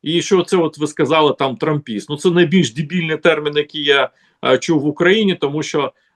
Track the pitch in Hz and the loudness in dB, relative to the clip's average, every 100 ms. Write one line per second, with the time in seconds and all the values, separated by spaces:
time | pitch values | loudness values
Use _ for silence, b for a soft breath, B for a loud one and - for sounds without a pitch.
0 | 143 165 - 190 175 185 160 143 147 - | -2 -4 2 0 2 0 0 -2 -6 -2
1 | 135 156 147 131 135 120 156 151 147 104 | 0 4 2 2 -4 -2 -4 -4 -4 -10
2 | - 147 185 175 165 185 139 117 147 175 | -8 -2 0 2 4 4 2 -2 -6 -4
3 | 160 156 170 151 151 147 147 156 143 143 | -4 0 0 0 -2 -4 -4 -4 0 2
4 | 131 _ _ _ 131 131 - 156 147 147 | 0 _ _ _ 0 0 2 0 -2 0
5 | 180 214 202 175 143 151 147 156 135 _ | 2 2 2 0 -4 -4 -4 -4 -4 _
6 | _ | _